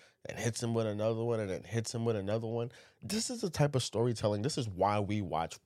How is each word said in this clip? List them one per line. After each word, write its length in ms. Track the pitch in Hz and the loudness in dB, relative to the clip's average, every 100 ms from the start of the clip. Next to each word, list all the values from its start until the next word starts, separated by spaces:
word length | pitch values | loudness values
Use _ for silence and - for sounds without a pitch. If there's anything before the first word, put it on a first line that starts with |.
| - _ - | -14 _ -10
and 140 | - | -4
hits 220 | 120 113 | -2 -2
him 120 | 117 | 0
with 140 | 117 110 | 0 0
another 360 | 104 110 113 | 0 0 0
one 160 | 117 113 | 0 0
and 100 | 101 | -2
then 140 | 90 | -4
hits 300 | - 113 113 | -4 -4 -2
him 100 | 117 | -2
with 120 | 117 107 | 0 0
another 320 | 95 113 113 | 0 -2 -2
one. 240 | 117 120 - - _ | -4 -4 -8 -20 _
This 280 | 110 214 226 | -4 -2 -2
is 120 | 240 | -2
the 80 | 196 | -4
type 260 | - 143 135 | 4 4 4
of 80 | |
storytelling. 580 | - 104 120 110 110 104 | 0 2 2 2 2 2
This 160 | 117 - | 0 -2
is 100 | 113 | -4
why 320 | 87 98 104 | 2 4 4
we 220 | 98 104 | 2 0
watch 380 | 92 80 82 - | 0 -2 -2 -6